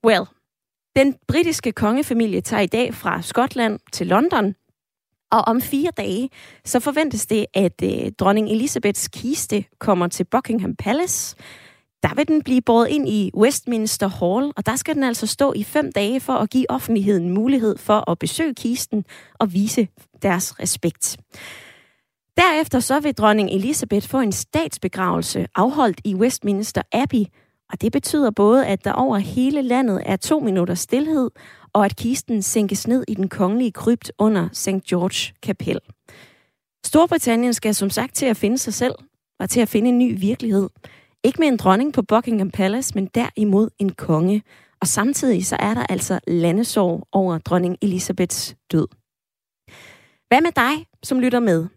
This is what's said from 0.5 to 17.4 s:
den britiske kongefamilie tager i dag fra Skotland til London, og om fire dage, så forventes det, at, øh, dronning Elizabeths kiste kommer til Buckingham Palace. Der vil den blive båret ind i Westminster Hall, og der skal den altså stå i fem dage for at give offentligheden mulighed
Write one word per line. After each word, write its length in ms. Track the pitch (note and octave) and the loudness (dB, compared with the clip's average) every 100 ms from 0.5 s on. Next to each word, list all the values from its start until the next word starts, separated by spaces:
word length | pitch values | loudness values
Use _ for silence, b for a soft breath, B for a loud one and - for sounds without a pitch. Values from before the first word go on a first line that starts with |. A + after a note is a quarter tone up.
| _ _ _ _ C4+ | _ _ _ _ 2
den 180 | C#4 C4 - | 2 2 0
britiske 440 | D4+ F4 D#4 B3 | 2 2 0 -4
kongefamilie 680 | - G#3+ B3+ D4+ A#3 A3 F#3 | 0 0 0 0 0 0 -2
tager 220 | - G3 | -2 -2
i 40 | F3+ | 0
dag 280 | A3+ B3 | 0 -2
fra 280 | - F3 F3 | -4 -4 -4
Skotland 560 | E3+ - B3+ B3+ A3+ G#3 _ | -2 -2 0 0 -2 -2 _
til 140 | - F3 | -8 0
London, 480 | F#3+ E4 D#4 G#3 F#3+ _ _ _ _ _ _ _ | 2 2 2 0 -4 _ _ _ _ _ _ _
og 80 | A3 | 2
om 200 | A3 A#3 | 2 0
fire 300 | - C#4 E4+ C4+ | 0 -2 -2 -4
dage, 340 | G3+ F#3+ C4 B B B | -4 -4 -6 B B B
så 160 | - B3+ | -2 -2
forventes 460 | D4 C#4 D#4 A3 - | 0 0 0 -2 -2
det, 200 | A3+ - | -2 0
at, 280 | F#3+ F#3 - | 0 0 0
øh, 300 | F#3 - - G#3+ | -4 -2 -6 0
dronning 320 | F#3+ G#3 G#3+ | 2 2 2
Elizabeths 580 | A3 C#4+ - G#3 G3+ - | 0 -2 -2 -2 -2 -8
kiste 560 | - A#3+ D#4 - G#3 - _ | -8 -6 -4 -2 -4 -6 _
kommer 260 | - F3+ F3 | 0 0 0
til 160 | - | -2
Buckingham 520 | F3+ G3 - A3+ F#3+ - | -2 -2 0 -4 -2 -4
Palace. 600 | - C#4 F4+ - - - B B B B B _ | -2 -2 -2 -4 -8 -12 B B B B B _
Der 120 | - | -2
vil 140 | D#3 D4 | 0 2
den 140 | D#4 | 0
blive 180 | - B3+ | 2 0
båret 280 | - A#3 A#3 | 4 4 4
ind 200 | D4 C4 | 0 0
i 220 | G#3+ F#3 - | -2 -2 2
Westminster 720 | A#3 C#4+ - A#3 G#3+ - F#3+ | 2 2 -4 -2 -2 -2 -4
Hall, 440 | F3+ F3 G#3 C#4+ A#3+ | 0 0 0 -2 -4
og 100 | G3+ | -4
der 100 | B3+ | -4
skal 180 | - | -2
den 100 | D4+ | -2
altså 220 | C4 A#3 G#3+ | -2 -2 -6
stå 260 | - C#4 | 0 0
i 100 | - | 0
fem 300 | G#3 D4 C#4+ | -2 -2 -2
dage 280 | G3+ G3+ C4 | -2 -2 -2
for 120 | - | 0
at 180 | B3+ G#3+ | 0 2
give 200 | B3+ - | 0 0
offentligheden 600 | C4 - A3+ G3 G3 F3 | -4 0 0 2 0 0
mulighed 480 | F#3+ | 0